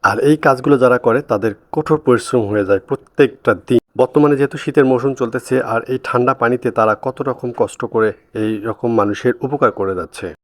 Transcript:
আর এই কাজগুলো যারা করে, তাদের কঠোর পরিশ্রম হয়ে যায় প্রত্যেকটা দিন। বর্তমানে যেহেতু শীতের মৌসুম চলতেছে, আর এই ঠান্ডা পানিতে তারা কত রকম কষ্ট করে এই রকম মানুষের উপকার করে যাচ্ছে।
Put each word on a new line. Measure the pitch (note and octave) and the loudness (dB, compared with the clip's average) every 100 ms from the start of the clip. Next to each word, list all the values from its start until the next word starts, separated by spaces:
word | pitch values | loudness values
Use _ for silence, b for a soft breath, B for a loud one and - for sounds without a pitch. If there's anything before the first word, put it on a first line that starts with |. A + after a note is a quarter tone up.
আর | - G2+ | -2 0
এই | C3+ D3+ | 2 2
কাজগুলো | D3+ C3 C3+ C#3+ | 2 0 2 4
যারা | B2 B2 | 4 4
করে, | A#2 A#2 | 2 0
তাদের | D3 G#2+ G#2+ G2+ _ | 0 -2 -2 -6 _
কঠোর | - D3+ D3+ | -6 0 0
পরিশ্রম | C#3+ A#2+ - B2 G2+ | 2 0 2 -2 0
হয়ে | G#2 | -2
যায় | G2 G2 | 2 0
প্রত্যেকটা | - C3+ _ - C#3 - - | 0 -8 _ 0 0 2 -2
দিন। | G2 - B2 _ - | -2 0 0 _ 0
বর্তমানে | B2+ D3+ D3 C#3 | 2 4 2 2
যেহেতু | C#3 D3 | -2 -4
শীতের | - D3+ | -2 2
মৌসুম | C3+ B2+ C3+ | 2 2 0
চলতেছে, | B2+ A#2+ B2 - C3 | -4 -4 -6 -2 -2
আর | A#2 A2+ - | 0 -4 -4
এই | C3 | -6
ঠান্ডা | - B2 B2+ | -2 0 0
পানিতে | C3 A#2+ B2 B2 | 0 0 0 -2
তারা | A2+ A2 G#2 | 0 0 0
কত | C3 B2+ | -4 -6
রকম | C#3 B2 B2 A#2 | -8 -6 -8 -4
কষ্ট | G#2+ - | -4 -4
করে | A#2+ A2+ A2 G2 _ | -6 0 0 -2 _
এই | A2 G#2+ G#2+ | -6 -4 -4
রকম | G#2+ A2 B2 | -8 -6 -2
মানুষের | A2+ G2+ G#2 B2+ A#2+ | 0 0 0 -2 -2
উপকার | C3 C#3+ A#2+ | -6 0 -2
করে | - G2 | 0 -4
যাচ্ছে। | F#2 D#2+ - F#2 D#2 | -4 -8 -10 -12 -14